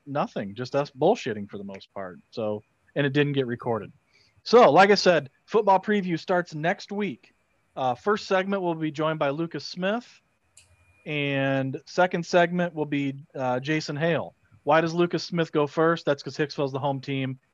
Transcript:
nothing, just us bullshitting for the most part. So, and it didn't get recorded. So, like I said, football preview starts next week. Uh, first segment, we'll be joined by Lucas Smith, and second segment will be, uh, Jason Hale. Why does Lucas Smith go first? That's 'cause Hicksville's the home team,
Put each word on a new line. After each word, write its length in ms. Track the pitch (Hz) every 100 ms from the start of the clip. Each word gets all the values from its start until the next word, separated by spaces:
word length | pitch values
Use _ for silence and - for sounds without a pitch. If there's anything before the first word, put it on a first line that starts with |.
| 143
nothing, 500 | 143 208 156 98 104
just 180 | 123
us 160 | 139 147
bullshitting 580 | 127 160 - 127 107 101
for 80 | 101
the 60 |
most 300 | 98 98 -
part. 240 | 101 92 73 _
So, 320 | 123 107 104 _ _ _ -
and 100 | 143
it 60 |
didn't 220 | 143 143
get 120 | 135 120
recorded. 460 | 120 123 110 92 _ _ _ _ _
So, 260 | - 233 175
like 180 | 160 196
I 60 | 196
said, 340 | 190 160 135 _ -
football 320 | 220 202 190
preview 400 | 214 208 180 160
starts 340 | - 180 170
next 380 | 151 165 202 -
week. 420 | 202 196 113 _ _ _ _ _ 170
Uh, 180 | 127
first 320 | 120 202 208 -
segment, 340 | 190 190 196
we'll 140 | 175
be 160 | 160 156
joined 300 | 147 156 156
by 100 | 143
Lucas 340 | 147 165 147
Smith, 400 | - 180 190 233 - _ _ _ _ _ _ _ _ _ 165
and 720 | 151 143 139 135 135 135 - -
second 400 | - 180 175 165
segment 480 | 180 175 180 175
will 120 | 156 147
be, 280 | 143 139 139 - 143
uh, 240 | 127 127
Jason 360 | 139 156 160 147
Hale. 380 | 170 139 85 _ _ _
Why 160 | 143 160
does 140 | 165
Lucas 300 | 170 175 165
Smith 260 | - 170 160
go 160 | 156 147
first? 380 | 165 160 165 156
That's 160 | 139
'cause 140 | 139 135
Hicksville's 340 | 147 - 139
the 60 | 135
home 220 | 143 139
team, 380 | 135 135 131 135 _